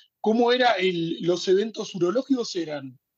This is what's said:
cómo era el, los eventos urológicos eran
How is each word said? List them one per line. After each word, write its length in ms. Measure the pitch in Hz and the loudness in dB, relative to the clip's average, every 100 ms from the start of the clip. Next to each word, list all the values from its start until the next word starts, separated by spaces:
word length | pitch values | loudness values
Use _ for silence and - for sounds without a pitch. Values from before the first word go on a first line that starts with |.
| _ _ | _ _
cómo 320 | 214 220 240 | 0 2 4
era 200 | 247 247 | 4 2
el, 480 | 202 185 175 165 - | 2 0 0 -4 -4
los 260 | 170 175 196 | -2 0 2
eventos 460 | 190 226 214 202 | 2 2 -6 -10
urológicos 600 | 190 175 220 269 262 - 185 | -2 0 0 0 -2 -2 -6
eran 420 | 160 147 135 127 _ | -6 -8 -10 -18 _